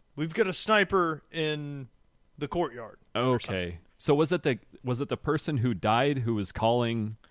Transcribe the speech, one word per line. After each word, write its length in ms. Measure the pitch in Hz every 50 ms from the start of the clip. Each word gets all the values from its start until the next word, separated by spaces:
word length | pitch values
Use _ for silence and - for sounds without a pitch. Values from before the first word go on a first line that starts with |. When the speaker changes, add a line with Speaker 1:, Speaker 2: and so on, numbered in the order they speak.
| _ _ -
Speaker 1:
"We've 180 | 143 151 165 160
got 120 | 220 220 190
a 40 |
sniper 720 | 175 - - 214 220 208 190 - 196 190 175 165 156 147 _ _
in 580 | - 165 156 151 151 151 147 143 143 139 131 - _ _ _ _ _ _ _ _ _
the 120 | - 147 139
courtyard," 500 | - 170 170 139 120 120 113 104 - - _ _ -
or 240 | 110 123 131 127 117
something. 180 | - - 101
Speaker 2:
Okay. 220 | 92 90 87 82 80 _ _ _ -
So 160 | - - 143
was 180 | 143 165 147
it 100 | 180 165
the, 160 | - 151 123 - - _ - -
was 180 | - 123 123 117
it 80 | 143 -
the 80 | 131
person 420 | - - 147 156 156 - - 151 123
who 140 | 110 127
died 460 | 113 87 - 107 110 120 135 143 147 131
who 160 | 117 117 117
was 160 | 104 98 -
calling? 640 | - - 113 113 120 123 120 117 117 117 107 107 110 - _ _